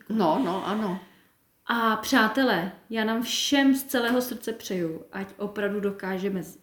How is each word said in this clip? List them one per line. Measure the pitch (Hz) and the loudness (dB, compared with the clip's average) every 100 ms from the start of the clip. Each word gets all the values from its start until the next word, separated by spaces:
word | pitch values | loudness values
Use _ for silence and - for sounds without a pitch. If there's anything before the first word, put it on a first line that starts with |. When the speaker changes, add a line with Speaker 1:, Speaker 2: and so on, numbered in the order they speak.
| - | -4
Speaker 1:
No, | 220 170 214 | 0 2 2
no, | 180 185 175 | 0 -2 -2
ano. | 214 208 185 - _ _ _ _ _ - | -2 -2 -4 -10 _ _ _ _ _ -4
Speaker 2:
A | 233 226 214 | 0 2 0
přátelé, | - 262 214 269 254 185 185 - - | 2 4 4 4 2 2 0 -8 -6
já | 226 | -2
nám | 220 226 | 0 0
všem | 240 - - 277 269 | -2 -4 2 4 6
z | 269 | 4
celého | - 247 233 254 | 2 0 2 2
srdce | 247 220 - | 0 -6 -8
přeju, | 220 - 185 160 160 - | -8 -4 -2 -2 -4 -10
ať | 190 196 - | -10 -10 -8
opravdu | 202 214 202 202 | -8 -4 -2 -2
dokážeme | 202 196 190 190 196 185 | -2 -4 -6 -2 -2 -4
z-, | 160 - | -6 -14